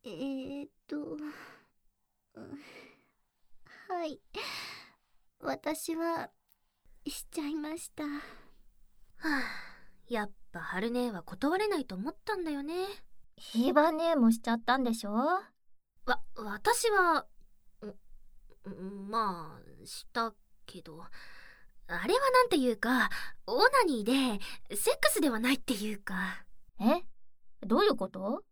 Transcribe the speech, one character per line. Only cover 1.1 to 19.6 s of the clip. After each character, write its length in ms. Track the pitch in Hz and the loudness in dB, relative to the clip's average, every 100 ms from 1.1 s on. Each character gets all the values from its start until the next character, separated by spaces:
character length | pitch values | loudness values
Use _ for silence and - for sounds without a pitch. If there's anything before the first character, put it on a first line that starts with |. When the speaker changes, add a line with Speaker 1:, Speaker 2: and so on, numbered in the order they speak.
| 302 | -10
Speaker 1:
ん、 20 | 302 294 - - _ _ _ _ _ _ _ 226 - 285 294 - - _ _ _ _ _ _ - - - - | -10 -14 -20 -20 _ _ _ _ _ _ _ -20 -16 -16 -18 -20 -20 _ _ _ _ _ _ -20 -20 -20 -8
は 120 | 359 320 | -6 -6
い。 160 | - _ 415 - - - - - _ _ _ _ _ | -10 _ -10 -10 -10 -12 -14 -20 _ _ _ _ _
私 540 | 294 269 294 311 - | -8 -6 -6 -6 -6
は、 360 | 320 339 330 - _ _ _ _ _ _ - 294 | -4 -2 -4 -8 _ _ _ _ _ _ -14 -10
し 180 | - | -10
ち 180 | - - | -8 -6
ゃ 40 | 294 | -4
い 80 | |
ま 220 | 311 302 339 | -4 -6 -8
し 160 | - | -10
た。 120 | - | -8
Speaker 2:
は 40 | 294 294 - - - - - _ - - - - | -6 -6 -10 -18 -20 -20 -20 _ -20 -20 -20 -4
あ、 220 | 320 277 233 - - - - - - | 0 0 0 -6 -12 -16 -20 -20 -4
や 160 | 233 | -4
っ 80 | 208 - - | -4 -8 -12
ぱ 80 | 170 | -10
春 300 | - 180 226 | -6 -2 0
姉 200 | 247 247 | 0 -2
は 120 | 196 | -4
断 360 | - 185 285 370 | -10 0 2 2
れ 100 | 427 | 2
な 80 | 359 | 0
い 80 | |
と 100 | 254 | -2
思 180 | 185 254 | -4 -6
っ 40 | - | -6
た 100 | - | -4
ん 100 | 403 | -2
だ 60 | 320 | -2
よ 120 | 285 | -4
ね。 240 | 285 349 392 - - - - - | -4 -4 -4 -8 -14 -16 -18 -18
Speaker 3:
ヒ 380 | - 220 262 | -2 2 4
バ 180 | 277 320 | 6 4
姉 240 | 311 330 311 | 4 2 6
も 160 | 233 | 6
し 80 | 226 | 6
ち 80 | - | 0
ゃ 60 | |
っ 100 | 233 | 0
た 140 | 233 262 | 2 2
ん 60 | |
で 100 | 247 | 2
し 120 | 226 208 | -2 -2
ょ？ 60 | |
Speaker 2:
わ-、 400 | 214 285 370 - _ _ - _ _ - 185 - - | 0 2 0 -2 _ _ -20 _ _ 0 0 0 -6
私 540 | 214 208 - 480 466 | -6 0 2 4 4
は、 360 | 403 349 302 - - - - - - | 6 6 4 0 -20 -20 -20 -20 -16
ん、 60 | 208 - - - - - - - 202 | -14 -14 -18 -18 -18 -20 -20 -16 -14
ん、 400 | - 190 202 196 | -12 -10 -10 -4
ま 500 | 220 214 175 156 - | -2 -2 -4 -12 -16